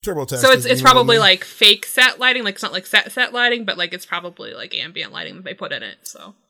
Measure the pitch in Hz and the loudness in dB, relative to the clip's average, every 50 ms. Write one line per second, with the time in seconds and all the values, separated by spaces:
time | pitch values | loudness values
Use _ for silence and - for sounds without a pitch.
0 | - 208 180 151 135 - - 123 - 262 262 247 233 247 254 240 262 262 254 254 | -6 -6 -6 -6 -6 -6 -2 2 6 6 6 4 4 -2 -2 4 6 6 6 6
1 | 240 233 233 226 214 190 185 185 - - - - 220 208 208 208 - - - - | 4 4 4 4 6 4 4 2 0 -16 -2 4 4 4 4 4 -2 -6 0 2
2 | 254 254 - - 247 254 247 254 226 202 196 - - - - 185 185 - - 208 | 2 2 2 0 0 0 0 0 -4 -6 -6 -6 -10 -8 -8 -8 -8 0 -2 -2
3 | - - - 254 247 - 240 240 240 240 240 233 226 196 - 175 175 175 175 175 | -2 -2 -4 -4 -4 -4 -2 -2 0 0 -2 -2 -4 -8 -4 -4 -6 -6 -6 -14
4 | - _ 180 175 170 175 170 - 107 110 117 - 117 - - - 123 160 185 185 | -10 _ -10 -8 -8 -12 _ -16 -16 -16 -14 -14 -14 -10 -10 -10 -10 -10 -10 -12
5 | 160 - - - 80 85 98 - 185 - 185 _ 170 - 143 123 113 101 - _ | -12 -10 -10 -12 -12 -12 -14 -16 -16 -16 -14 _ -12 -12 -12 -12 -12 -16 -18 _
6 | _ - - - 85 - 208 _ _ | _ -20 -20 -20 -20 -20 _ _ _